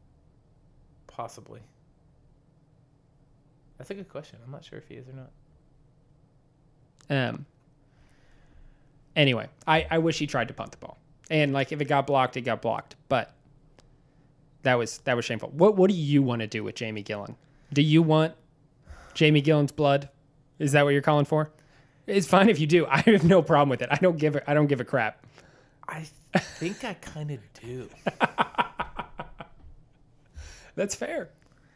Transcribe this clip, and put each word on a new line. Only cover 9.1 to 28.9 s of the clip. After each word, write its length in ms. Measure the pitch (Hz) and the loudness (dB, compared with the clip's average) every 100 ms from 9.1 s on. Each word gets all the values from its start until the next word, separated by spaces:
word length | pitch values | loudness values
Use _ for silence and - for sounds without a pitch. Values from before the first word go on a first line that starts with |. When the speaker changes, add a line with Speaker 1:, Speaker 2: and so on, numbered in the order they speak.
| 160 | 0
Speaker 2:
Anyway, 320 | 139 117 113 - - | 2 0 -6 -6 0
I, 180 | 160 156 | 0 2
I 80 | 165 | -2
wish 180 | 160 156 | 0 -2
he 100 | 147 | -4
tried 180 | 131 113 | -4 -6
to 60 | |
punt 160 | - 113 | -8 -14
the 80 | - | -16
ball. 180 | - - _ _ - | -20 -20 _ _ -4
And, 240 | 156 143 | 0 0
like, 200 | 139 131 | 0 -4
if 80 | 151 | -4
it 60 | 143 | -2
got 200 | 143 135 | 0 0
blocked, 300 | 135 127 131 | 0 0 -2
it 60 | |
got 200 | 120 110 | -6 -4
blocked. 320 | 117 110 - - - | -4 -6 -10 -14 -4
But 260 | 127 - _ _ _ _ _ - _ _ _ _ _ _ _ | -4 -4 _ _ _ _ _ -20 _ _ _ _ _ _ _
that 120 | 131 123 | 0 0
was, 220 | 113 - | -2 -8
that 180 | - 120 | -4 -4
was 80 | |
shameful. 240 | - 113 113 | -4 -8 -6
What, 240 | 143 202 | 2 4
what 160 | 196 190 | 6 4
do 60 | 180 | 2
you 260 | 143 143 | 2 2
wanna 240 | 131 117 107 | 2 0 -4
do 160 | 110 | -6
with 140 | 104 - | -8 -8
Jamie 260 | 113 107 | -8 -8
Gillen? 320 | 104 104 104 - _ _ - | -8 -10 -10 -16 _ _ -4
Do 100 | 143 | 0
you 180 | 151 156 | 4 4
want 340 | 160 156 160 - _ _ _ _ - - - | 4 2 0 -4 _ _ _ _ -20 -20 -10
Jamie 260 | - 156 151 | 2 4 4
Gillen's 320 | 143 151 143 | 4 2 2
blood? 360 | - 147 139 139 _ _ _ _ - | 0 0 0 -2 _ _ _ _ -6
Is 100 | 147 | 0
that 140 | 147 | 2
what 60 | 143 | 2
you're 120 | 143 | 2
calling 220 | 156 147 | 2 0
for? 260 | 143 156 151 _ _ _ _ _ - | 2 -2 -4 _ _ _ _ _ -4
It's 220 | 202 - | -2 2
fine 200 | 196 220 | 6 6
if 120 | 151 | 4
you 80 | 151 | 4
do. 180 | 170 147 | 2 4
<laughs> 40 | |
I 100 | 135 | 2
have 240 | - 202 | 4 6
no 180 | 165 190 | 6 6
problem 260 | 156 147 139 | 6 4 4
with 120 | 123 | 0
it. 60 | 123 | -2
I 60 | 143 | 0
don't 220 | 185 165 | 0 2
give 180 | 151 143 | -2 -2
a, 120 | - | 0
I 60 | |
don't 140 | 147 147 | 2 2
give 120 | 131 | 0
a 40 | |
crap. 420 | 120 131 107 - - - - _ _ _ - | -2 -2 -2 -6 -18 -20 -20 _ _ _ -14
Speaker 1:
I 160 | 160 156 - _ 175 | -14 -14 -20 _ -4
think 480 | - - 170 208 | -4 -8 -8 -8
I 100 | 247 | -12
kinda 440 | 180 - 156 147 131 - - | -12 -14 -12 -10 -10 -14 -20
do. 280 | 117 127 113 - - | -14 -14 -14 -10 -8
Speaker 2:
<laughs> 120 | - - - - - - - - | -2 -2 -2 -4 -4 -6 -8 -12